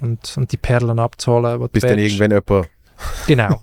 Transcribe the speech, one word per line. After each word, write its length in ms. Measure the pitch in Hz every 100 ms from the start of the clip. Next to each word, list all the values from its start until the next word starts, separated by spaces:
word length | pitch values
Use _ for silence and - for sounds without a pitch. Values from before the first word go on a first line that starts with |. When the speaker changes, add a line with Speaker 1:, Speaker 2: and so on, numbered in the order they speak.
Speaker 1:
und, 340 | 123 113 - -
und 160 | 127
die 60 | -
Perlen 400 | - 120 120 117
abzuholen, 600 | 117 - - 120 120 120
wo 40 |
du 60 | 120
Speaker 2:
Bis 120 | 110
dann 140 | 123 104
Speaker 1:
willst. 240 | 104 101
Speaker 2:
irgendwann 220 | 107 104 -
jemand 220 | 98 85 _ _ - - - -
Speaker 1:
Genau. 360 | 135 107 -